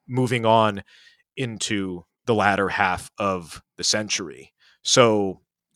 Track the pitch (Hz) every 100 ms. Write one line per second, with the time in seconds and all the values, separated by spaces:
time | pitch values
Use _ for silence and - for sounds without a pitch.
0 | - 123 123 123 113 113 107 98 - _
1 | - _ _ - 123 107 - 104 95 87
2 | - _ - 107 101 98 95 95 95 87
3 | - - 101 92 78 - - - 87 107
4 | 107 - 82 64 - _ _ _ - 139
5 | 117 107 98 90 _ _ _